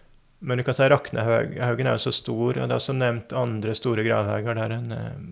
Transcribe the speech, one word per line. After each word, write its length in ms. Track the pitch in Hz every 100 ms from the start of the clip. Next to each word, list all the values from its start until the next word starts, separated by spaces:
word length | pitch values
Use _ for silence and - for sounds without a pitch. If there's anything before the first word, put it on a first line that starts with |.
| - - _ _
men 160 | 143 123
du 60 |
kan 100 | 123
si 100 | 127
Raknehaugen 1000 | 135 143 - 117 113 117 110 - 120 120 131
er 120 | 113
jo 140 | 127
så 20 |
stor, 360 | - - 113 120
og 60 | 131
det 160 | 123
er 40 | 123
også 160 | - 131
nevnt 380 | 123 117 -
andre 400 | 127 120 110 107
store 300 | 110 127 110
gravhauger 500 | 113 110 104 104 113 113
der 140 | 110
enn, 200 | 113 117
eh, 200 | 113 110 - -